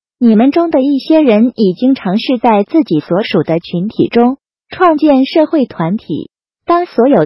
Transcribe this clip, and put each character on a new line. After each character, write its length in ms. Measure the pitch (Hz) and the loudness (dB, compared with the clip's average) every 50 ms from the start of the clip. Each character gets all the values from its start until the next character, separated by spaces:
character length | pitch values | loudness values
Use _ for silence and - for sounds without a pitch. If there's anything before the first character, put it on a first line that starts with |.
| _ _ _ _ | _ _ _ _
你 160 | 247 233 220 | 0 2 2
们 160 | 208 226 277 | 4 2 2
中 220 | 277 339 339 339 320 | 2 0 -2 0 0
的 80 | 285 | 0
一 180 | 262 285 285 262 | 0 0 -2 -4
些 220 | - - 320 311 | -2 0 2 2
人 320 | 311 262 214 208 226 254 - | 4 4 2 2 2 0 0
已 200 | - 226 185 175 | 0 -2 -2 0
经 200 | - 247 262 269 | 0 0 0 0
尝 240 | - - 196 180 226 | 0 -2 -4 -4 -4
试 200 | - - 269 226 | -2 -2 -4 -2
在 260 | - 247 220 202 202 | 0 0 2 2 0
自 180 | - - 320 262 | 0 0 -2 0
己 160 | - 175 151 | 0 -2 -4
所 240 | - - 175 185 220 | -2 -2 -4 -4 -4
属 220 | - - 180 147 | -2 -2 -2 -2
的 160 | - 165 170 | -2 -4 -4
群 260 | - - - 175 180 | -6 -6 -8 -6 -6
体 220 | 220 - - 143 - | -6 -2 -2 -2 0
中 300 | - 233 240 247 269 - _ _ _ _ _ _ | 2 0 0 0 0 -4 _ _ _ _ _ _
创 280 | - - 381 349 320 | -6 0 0 2 2
建 280 | 285 302 302 277 254 269 | 2 2 2 2 2 0
社 200 | - - 339 302 | 0 0 0 0
会 180 | 302 - 311 247 | 0 0 -2 -2
团 320 | - - - 170 165 196 | -2 -4 -6 -4 -4 -4
体。 360 | 226 - - 160 131 - - _ _ _ _ _ _ _ | -6 -6 -8 -10 -10 -10 -12 _ _ _ _ _ _ _
当 200 | - 339 349 359 | -4 -2 -2 -2
所 200 | - - - 226 | -4 -2 0 2
有 160 | 277 285 202 151 | 2 2 2 2